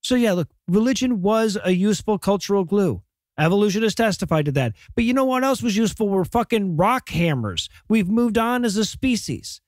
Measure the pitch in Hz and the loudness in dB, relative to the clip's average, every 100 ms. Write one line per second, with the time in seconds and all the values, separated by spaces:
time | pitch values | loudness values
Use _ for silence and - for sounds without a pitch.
0 | - 254 233 180 156 _ - 185 233 262 | 0 0 2 0 -2 _ 0 2 2 0
1 | 254 233 185 220 220 196 180 180 202 202 | 0 0 0 2 0 -2 0 2 2 0
2 | - 208 - 196 - 202 175 202 190 95 | 0 -2 0 -2 0 0 2 2 2 -2
3 | - _ _ - 156 196 208 190 226 - | -8 _ _ -4 0 2 2 2 -2 0
4 | 226 180 180 160 147 139 123 - - - | 0 0 -2 0 0 0 -2 -6 -8 -2
5 | 233 254 262 254 269 247 226 202 220 - | 0 2 0 0 0 0 0 0 0 -2
6 | 208 196 175 233 240 226 196 156 196 262 | -2 0 0 -2 0 0 0 2 2 2
7 | - 156 170 139 110 90 - - _ 220 | -2 -2 0 0 -2 -6 -10 -16 _ 0
8 | 180 220 240 220 226 247 240 196 208 - | 2 0 2 0 0 0 0 0 -4 -2
9 | 262 226 - 110 - - | -2 -2 -4 -10 -10 -18